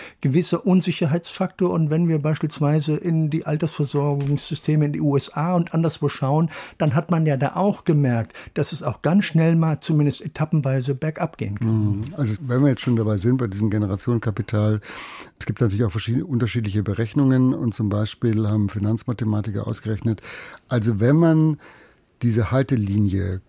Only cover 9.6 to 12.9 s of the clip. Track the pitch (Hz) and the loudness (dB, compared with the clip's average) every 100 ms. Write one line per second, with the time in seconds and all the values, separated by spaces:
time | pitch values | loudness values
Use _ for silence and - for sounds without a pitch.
9.6 | 160 147 - 156 147 - 156 - 156 160 | 2 -2 0 2 2 0 -8 -6 0 0
10.6 | 135 135 127 131 156 156 170 - 101 104 | 2 0 -2 -2 -4 -4 -6 -4 -6 -2
11.6 | 113 110 107 101 110 151 120 107 131 123 | 0 2 2 0 -4 -4 -4 -2 -2 2
12.6 | 143 123 - | 2 2 0